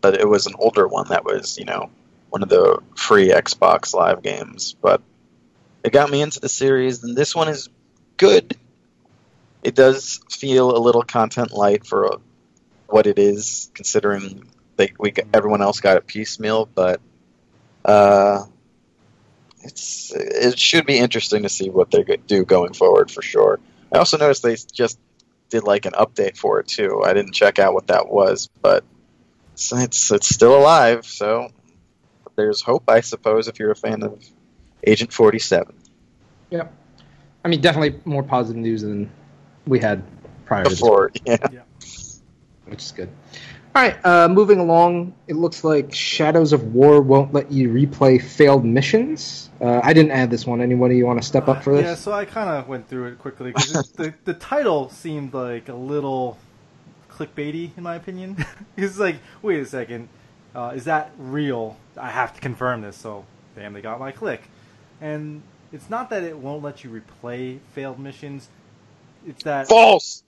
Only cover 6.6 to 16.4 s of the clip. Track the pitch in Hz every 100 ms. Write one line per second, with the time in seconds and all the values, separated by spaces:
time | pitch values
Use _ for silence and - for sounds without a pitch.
6.6 | 135 135 127 120 120 120 147 170 160 147
7.6 | - _ _ _ _ _ 196 190 - -
8.6 | _ _ _ _ _ _ _ _ _ _
9.6 | - 123 131 135 - - _ - 139 131
10.6 | 127 120 120 117 117 120 110 117 117 104
11.6 | 101 104 - 101 101 101 _ _ _ _
12.6 | _ _ _ 214 151 202 101 104 107 -
13.6 | - - - 107 101 101 98 98 - _
14.6 | _ - 98 - 104 98 104 110 104 104
15.6 | 101 104 101 92 - 104 107 -